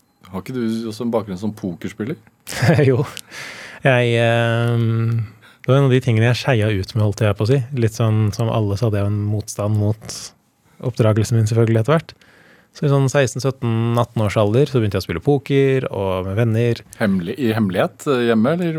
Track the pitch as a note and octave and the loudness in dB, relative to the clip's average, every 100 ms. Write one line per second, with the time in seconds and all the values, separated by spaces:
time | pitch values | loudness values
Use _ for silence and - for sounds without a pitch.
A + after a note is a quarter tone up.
0 | _ _ F2+ F#2 - B2+ A2+ A2+ A2+ G#2+ | _ _ -14 -14 -8 -6 -4 -4 -6 -6
1 | A#2+ A2+ G2 F#2 G#2+ G#2 G2 E2 G2 - | -4 -4 -4 -6 -8 -6 -8 -8 -10 -8
2 | G#2+ F3 - _ - - A#2+ D3+ C3+ B2 | -8 -10 -14 _ -10 -2 2 4 4 2
3 | C#3 - - - - - - - C#3 B2 | -2 -10 -18 -18 -16 -16 -18 -2 2 2
4 | A#2+ A#2 A#2 A#2 A#2 A#2 A#2 A#2 A2+ A2+ | 2 2 2 2 2 0 0 0 0 0
5 | A2+ A2+ G#2+ - - _ - C3+ C#3 B2+ | 0 -2 -4 -10 -20 _ 2 4 4 2
6 | B2+ A2 A#2 A#2 - A#2+ G#2+ G2+ F#2+ A2+ | 2 2 2 2 0 2 2 -2 -2 0
7 | G#2+ G2+ G#2+ G2 G#2+ C#3 B2 C#3 A2 - | 0 2 0 0 0 0 -2 -2 -2 0
8 | A2+ A2 G#2+ G2 A2+ A#2 G2+ F#2+ A#2 G2+ | 0 2 0 0 -2 0 -2 0 0 0
9 | G2+ G#2 G#2 G#2+ - - G#2 G#2+ G#2 G#2+ | -2 -2 -2 -4 -6 -6 -2 0 0 -2
10 | - - - _ _ _ _ - C3 - | -8 -14 -14 _ _ _ _ -12 -6 0
11 | A2 G#2+ G#2 A2+ G#2+ A#2 A2 A2+ A2 D#3+ | 2 2 2 2 2 2 2 2 2 0
12 | - - _ _ - _ _ - D3 C#3 | -2 -18 _ _ -20 _ _ -4 0 2
13 | C3+ C#3+ B2+ C3 C3+ C3 A#2+ A2+ A#2 A#2+ | 2 2 0 0 -4 -2 -2 0 0 0
14 | A#2+ A2+ G#2 A2+ G#2 A#2 D3 B2+ G#2+ F#2+ | 0 0 0 2 2 2 2 0 0 -2
15 | - E2 C#3+ C#3+ - C#3 C3+ C3+ - - | -4 -4 0 0 0 2 2 0 -2 -4
16 | G2 F#2 F#2+ G2 A#2 A2 A#2+ A#2 - - | -4 -4 -2 0 0 2 0 -2 -8 -4
17 | G#2+ F#2+ F2 B2+ A#2 A2 G2+ F#2 D3+ - | 0 0 -2 -2 0 0 0 0 -2 -2
18 | D3+ B2+ A#2 A2 A#2+ E3+ E3+ | -2 0 2 2 2 0 -2